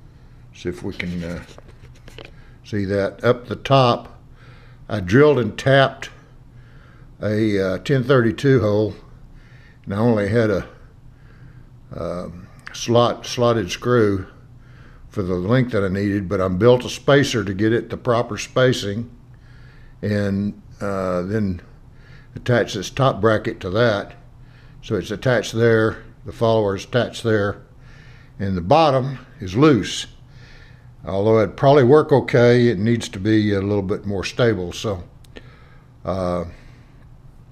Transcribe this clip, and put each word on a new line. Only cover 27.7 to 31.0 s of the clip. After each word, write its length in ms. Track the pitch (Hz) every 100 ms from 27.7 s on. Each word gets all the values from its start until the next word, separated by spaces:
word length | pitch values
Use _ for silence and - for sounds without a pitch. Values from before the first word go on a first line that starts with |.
| - - - - - - -
and 180 | 98 92
the 40 |
bottom 580 | 85 151 156 131 135 135 - -
is 160 | 95 98
loose. 520 | 156 120 87 - - - - - - - - - - -